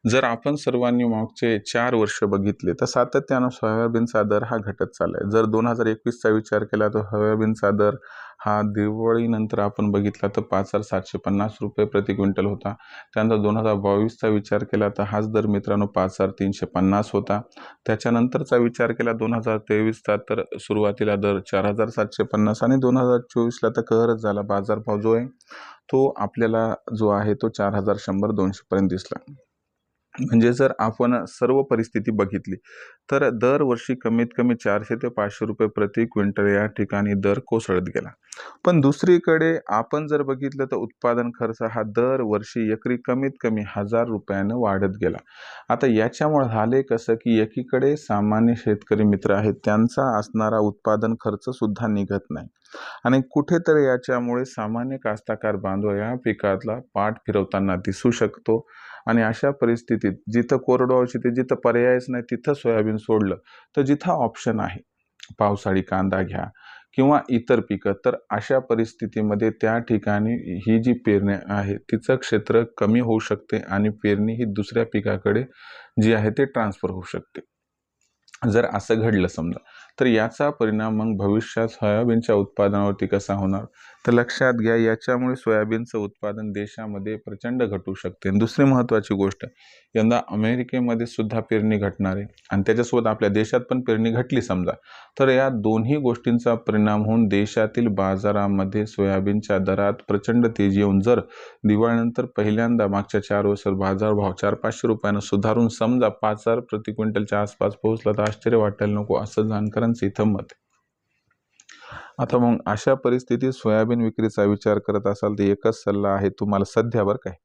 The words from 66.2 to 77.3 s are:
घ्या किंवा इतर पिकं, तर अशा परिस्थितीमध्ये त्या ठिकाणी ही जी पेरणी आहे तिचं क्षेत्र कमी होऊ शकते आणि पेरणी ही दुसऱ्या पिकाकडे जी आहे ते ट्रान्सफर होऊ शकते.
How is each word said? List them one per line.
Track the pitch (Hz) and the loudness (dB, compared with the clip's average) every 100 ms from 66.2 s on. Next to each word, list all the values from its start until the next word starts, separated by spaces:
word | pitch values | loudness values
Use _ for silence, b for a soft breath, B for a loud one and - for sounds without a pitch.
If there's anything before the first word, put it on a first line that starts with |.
घ्या | 92 95 82 B B B B | -2 -6 -8 B B B B
किंवा | - 135 - - | 2 4 4 2
इतर | 120 - 120 | -2 2 0
पिकं, | - 98 101 | 0 -4 -2
तर | 98 127 123 _ | 0 -2 -2 _
अशा | 104 - 135 | -6 0 -2
परिस्थितीमध्ये | 123 113 110 - 107 110 107 101 110 | 0 -2 -2 -6 -8 -2 0 0 0
त्या | - 110 117 | 0 0 0
ठिकाणी | 117 110 104 104 107 120 - 90 | 0 -2 0 0 0 -2 -6 -4
ही | 104 113 | 2 2
जी | 123 120 | 2 0
पेरणी | - 101 101 98 - | 2 2 2 -2 -4
आहे | 101 98 101 | -4 -2 -6
तिचं | - 113 - 131 | -4 -4 0 -2
क्षेत्र | - 104 - 117 117 - | 0 -2 2 0 0 -2
कमी | 104 117 | 2 2
होऊ | 117 110 | 2 0
शकते | - 104 - 107 - | -2 -6 -4 -6 -2
आणि | 98 107 107 | 0 0 0
पेरणी | 107 101 107 | 0 2 0
ही | 113 117 | -2 -4
दुसऱ्या | 101 101 113 113 | -4 -2 -2 -2
पिकाकडे | 104 101 98 101 110 131 B B B B - | -2 -2 -2 0 0 -2 B B B B 0
जी | 110 | 2
आहे | 110 107 | 4 0
ते | 104 135 | 0 -2
ट्रान्सफर | 123 107 98 92 | -2 -4 -4 -6
होऊ | 95 90 | -6 -10
शकते. | 87 - | -12 -12